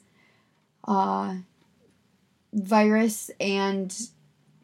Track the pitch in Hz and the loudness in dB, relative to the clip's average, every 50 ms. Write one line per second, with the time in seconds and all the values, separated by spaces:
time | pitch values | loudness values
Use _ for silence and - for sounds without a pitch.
0 | _ _ _ _ _ _ _ _ _ _ _ _ _ _ _ _ - - 202 196 | _ _ _ _ _ _ _ _ _ _ _ _ _ _ _ _ -6 -2 0 0
1 | 190 196 196 196 196 202 190 185 185 - _ _ _ _ _ _ _ _ _ _ | 0 0 -2 -2 -4 -6 -8 -10 -12 -14 _ _ _ _ _ _ _ _ _ _
2 | _ _ _ _ _ _ _ _ _ _ - 214 190 190 220 214 214 214 214 214 | _ _ _ _ _ _ _ _ _ _ -6 -6 -2 2 4 6 6 6 6 4
3 | 226 226 214 - - - - - - 202 196 196 196 196 196 196 190 185 - - | 4 2 0 -4 -10 -14 -6 -4 -2 0 0 0 0 0 0 -2 -4 -6 -8 -10
4 | 226 - - _ _ _ _ _ _ _ _ _ | -12 -14 -14 _ _ _ _ _ _ _ _ _